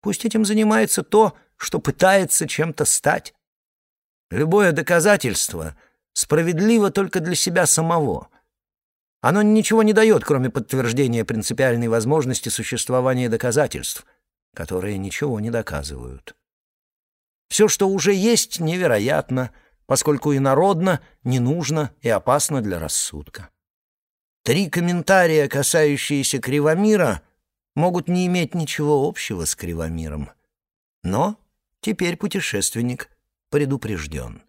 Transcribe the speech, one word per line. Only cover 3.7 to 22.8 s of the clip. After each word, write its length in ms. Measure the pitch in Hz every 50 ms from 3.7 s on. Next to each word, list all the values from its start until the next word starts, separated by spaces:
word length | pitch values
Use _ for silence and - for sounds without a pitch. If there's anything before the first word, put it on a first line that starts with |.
| _ _ _ _ _ _ _ _ _ _ _ _
Любое 420 | 82 104 151 160 180 208 208 180
доказательство 1040 | 156 147 156 - 175 170 160 208 208 196 - 120 95 - - - - 85 80 78 73 _ _ _ _ _ _ _ _
справедливо 760 | - - - 151 156 165 170 180 156 196 220 233 226 202 190
только 280 | 139 196 196 180 - 185
для 160 | 160 175 175
себя 300 | - - 190 170 185 175
самого. 640 | - - 160 160 165 175 170 151 123 85 - - _ _ _ _ _ _ _ _ _ _ _ _ _ _ _ _ _ _ _
Оно 200 | - 120 170 208
ничего 420 | 208 208 214 220 208 - 214 226 226
не 100 | 214 214
даёт, 300 | 214 220 226 208 156 -
кроме 260 | - 151 135 127 127
подтверждения 760 | - 135 107 - - 131 127 117 113 131 143 127 117 117 107
принципиальной 640 | - 113 110 104 - 117 110 135 131 120 117 120
возможности 600 | 113 113 117 107 123 147 160 135 127 127 - - 117
существования 800 | - - 110 - 127 117 - - 127 127 127 131 131 127 127 120
доказательств, 760 | 113 110 - 123 110 139 147 123 - 67 64 - - - - _ _ _ _ _ _ _ _ _ _
которые 440 | - 85 - 90 92 90 104 104
ничего 420 | 95 95 98 - - 147 147 120 104
не 100 | 104 117
доказывают. 840 | 117 117 107 - 90 73 71 73 73 65 - 64 64 65 _ - - _ _ _ _ _ _ _ _ _ _ _ _ _ _ _ _ _ _ _ _ _ _ _
Всё, 180 | - - 214
что 220 | 208 - - 196 190
уже 240 | 196 190 - 196 202
есть, 460 | 190 190 226 240 220 - - - -
невероятно, 920 | 165 156 170 185 185 156 117 104 101 127 151 156 - - 131 131 127 117 _ _ _ _ _ _ _
поскольку 500 | - 131 131 - 151 147 139 - 151 143
инородно, 680 | 139 135 135 135 139 175 196 196 160 180 190 180 - - _ _ _ _
ненужно 680 | 127 127 131 120 123 151 175 156 120 156 156 147 127 - _
и 80 | - 120
опасно 520 | 110 95 - 123 131 147 - - 156 135
для 180 | 110 104 90
рассудка. 680 | 82